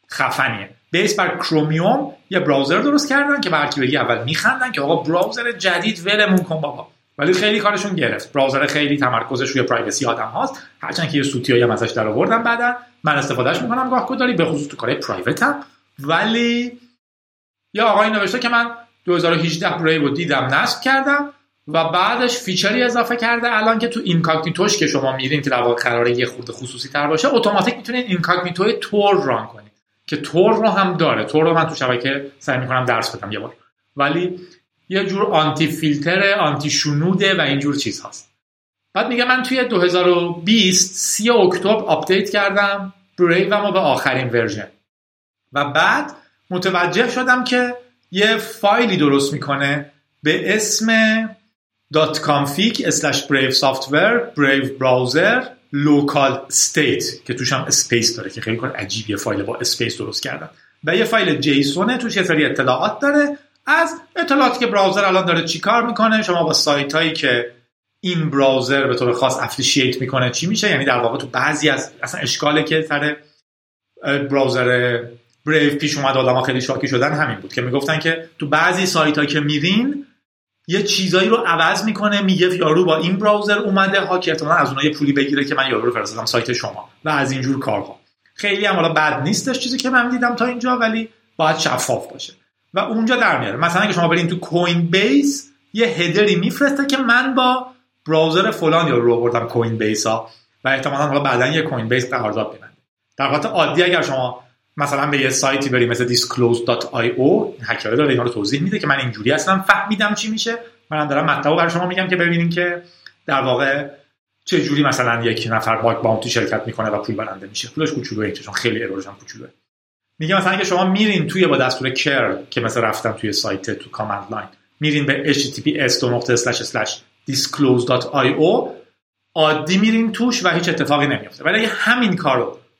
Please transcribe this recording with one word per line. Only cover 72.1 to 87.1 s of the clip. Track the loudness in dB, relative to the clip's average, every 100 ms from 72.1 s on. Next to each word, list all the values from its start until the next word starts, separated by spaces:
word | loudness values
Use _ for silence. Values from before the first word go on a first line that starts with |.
| -6
اشکالی | -4 -2 0 0
که | 0 -2
سر، | 0 -2 -2 -6 -12 _ _ _ _ _ _ _
اه، | -2 -2
براوزر | 0 2 2 2 2 2 2 -2 -6 -14 _ _ 0
بریو | 2 2 0
پیش | -2 -2
اومد، | 0 2
آدما | 2 2
خیلی | 0 -2
شاکی | -2 -4 -2
شدن، | 0 0
همین | 0 -2 -4
بود | -8
که | -6
می‌گفتن | -4 -2 -2 -2
که | -2 -4 -8 -10
تو | -2
بعضی | 2 2 2 0
سایتا | 2 2 2 0
که | 0
می‌رین | 0 0 2 2 0 -4 -10 _ _ _ _ _ -4
یه | -2
چیزایی | 0 -2 0 2 4
رو | 2
عوض | 2 2 2 2 -2
می‌کنه، | -2 0 0
میگه | 2 2 2 2
یارو | 2 4 4
با | 2
این | 2 0
براوزر | 2 2 2 0
اومده | 2 2 2 2
ها، | 0 0
که | 0
احتمالاً | -2 0 2
از | 2
اونها | 0
یه | -2
پولی | 0 0
بگیره | 2 2 0 0
که | -2
«من | 0
یارو | 0 0
رو |
فرستادم | -2 -4 -6 -2
سایت | -2 -2
شما» | -4 -6 -10 -16 _
و |
از | -4